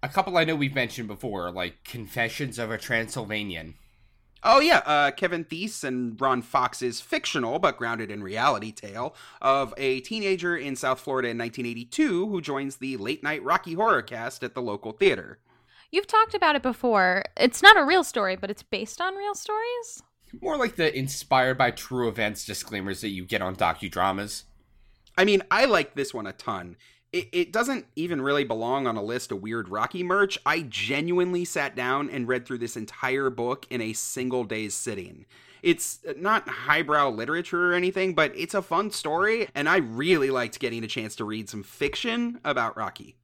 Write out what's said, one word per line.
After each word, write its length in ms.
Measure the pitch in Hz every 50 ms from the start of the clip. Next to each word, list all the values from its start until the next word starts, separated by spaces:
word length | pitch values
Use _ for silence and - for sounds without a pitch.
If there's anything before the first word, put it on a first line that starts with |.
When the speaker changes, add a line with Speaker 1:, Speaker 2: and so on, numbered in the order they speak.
Speaker 1:
A 60 | - 135
couple 300 | - 190 185 190 180 175
I 80 | 165
know 100 | 160 165
we've 180 | 151 143 135 139
mentioned 360 | 139 123 117 - - 120 104
before, 420 | 104 98 - 123 104 95 87 90
like 320 | 87 92 90 87 - _ _
Confessions 720 | - - 123 110 101 - 127 117 113 117 - 151 131 107 117
of 140 | 120 107
a 60 | 113 110
Transylvanian. 960 | - - 123 113 113 110 - - 117 98 107 107 104 101 87 82 80 80 82 - - _ _ _ _ _ _ _ _ _ _ _ -
Speaker 2:
Oh, 180 | - 226 277
yeah, 200 | 294 320 339 151 -
uh, 260 | 143 151 147 143 139
Kevin 320 | 139 - - 180 170 170 165
Thies 400 | - - 165 185 220 214 - -
and 360 | 143 127 123 123 120 110 107
Ron 200 | 131 135 131 123
Fox's 600 | 120 - - 139 127 127 - - 127 123 113 -
fictional, 580 | - - - - - - - 160 123 113 120 113
but 180 | - 160 131 -
grounded 320 | 123 117 117 113 113 98
in 140 | 107 104 101
reality, 480 | 92 98 110 117 117 123 104 104 110
tale 420 | 107 - - 101 98 110 123 147 - - - - - -
of 320 | - 131 135 139 135 117 - -
a 220 | 139 135 131 131
teenager 540 | 127 - 220 220 208 196 190 180 165 175 175
in 220 | 165 127 143 135 131
South 240 | - 131 131 127
Florida 260 | - - 135 131 127 120
in 80 | 117 117
nineteen 280 | 120 120 117 - 123
eighty-two 640 | 120 120 113 120 120 - - 311 294 190 170 185 214
who 100 | 208 180
joins 380 | 160 - 143 135 139 139 131 -
the 180 | 131 135 135
late-night 480 | 123 98 117 147 156 - 147 156 147 -
Rocky 300 | 131 165 175 - 170 165
Horror 280 | 170 214 226 202 135
cast 400 | 113 - 127 113 113 127 - -
at 120 | - 123 -
the 80 | -
local 320 | 123 117 104 104 - 110 107
theater. 460 | - 196 190 143 - 87 - - _ _ _ _ _ _ _ _ - - _
Speaker 3:
You've 160 | - 349 415 -
talked 280 | - 427 453 453 -
about 200 | 415 359 320 302
it 80 | 277 -
before. 600 | 262 233 - - 247 226 202 185 185 180 190 - - _
It's 280 | - - 254 - - -
not 140 | 392 440 403
a 60 | 294
real 220 | 277 339 381 320
story, 320 | - - 240 208 190 185 190
but 140 | 190 196
it's 120 | 208 - -
based 380 | _ - 196 208 214 - -
on 140 | 349 370 381
real 200 | 392 403 415 403
stories? 680 | - - - 427 427 440 480 494 494 466 453 - - - _ _ _ _ _ - -
Speaker 1:
More 160 | - 381 311 294
like 200 | 254 233 - -
the 200 | 165 156 - 131
inspired 600 | 131 135 - - - - 139 131 127 131 131 127
by 140 | 131 123
true 360 | 117 - - - 131 127 123 117
events 380 | 107 107 110 104 107 - -
disclaimers 560 | - 104 - - - 107 101 95 101 98 -
that 80 | - 107
you 160 | 98 92 92
get 160 | 92 - 104
on 160 | 95 90 92 92
docudramas. 880 | 104 85 82 - - 92 - 90 90 98 95 98 101 107 - - - _ _ _ _ _ _ _ - _ _ _ _ _ _
Speaker 2:
I 100 | - 185
mean, 180 | 208 202 196 185 -
I 140 | - 202 254
like 280 | 269 220 175 151 - -
this 180 | 143 139 131
one 140 | - 123 107
a 80 | 98 92
ton. 420 | _ - - 110 95 90 90 85 - _ - _ _ _ _
It, 180 | - 175 175 -
it 220 | - 175 175 170 165
doesn't 320 | 220 240 254 269 233 - _ _
even 240 | - 160 175 175 147
really 240 | 131 139 143 143 143
belong 440 | 123 117 113 113 117 127 139 135 123
on 100 | 110 110
a 60 | 101
list 280 | 107 117 123 - -
of 120 | 117 98 92
weird 260 | 107 113 117 107 90
Rocky 320 | 95 104 113 123 - 185
merch. 380 | 180 180 180 196 202 196 - - _
I 180 | 139 151 165
genuinely 840 | 165 127 107 - 101 104 139 139 151 170 175 180 180 180 180 175 175
sat 300 | 170 - 170 143 139 -
down 340 | - 123 127 131 139 147 139
and 180 | - 139 123 117
read 200 | 127 127 120 -
through 100 | 131 120
this 180 | 117 113 -
entire 540 | 110 110 101 - - - 131 131 135 139 131
book 380 | 123 110 117 123 127 135 - -
in 100 | 127 123
a 140 | 113 110 110
single 500 | - - - - 131 127 127 127 127 120
day's 300 | 101 110 110 110 104 98
sitting. 540 | - - - 107 98 92 - - - - _ _ - - - - -
It's 380 | - 175 170 160 - - - - _ 165 147 135
not 320 | 170 202 220 214 - -
highbrow 600 | - - 117 131 147 156 160 139 151 147 143 139
literature 600 | 113 107 113 120 151 165 175 - - 170 175 180
or 40 | 175
anything, 400 | 175 180 185 185 190 190 190 175
but 200 | 165 156 143 139
it's 200 | - 165 170 -
a 80 | 202 -
fun 260 | - 165 170 208 214
story, 580 | - - - 156 151 170 190 208 220 233 214 - -
and 160 | - 143 151
I 80 | 170 190
really 540 | 156 113 113 117 139 170 185 160 135 135
liked 280 | 131 127 120 117 - -
getting 240 | - 120 117 117 113
a 40 | 110
chance 280 | - - 110 107 - -
to 80 | 113
read 220 | 104 107 110 110 98
some 140 | - 107
fiction 800 | 98 - - - 147 139 143 - - 240 226 240 240 240 240 240 _
about 320 | 151 143 127 117 113 -
Rocky. 400 | - 110 95 - - - 101 - _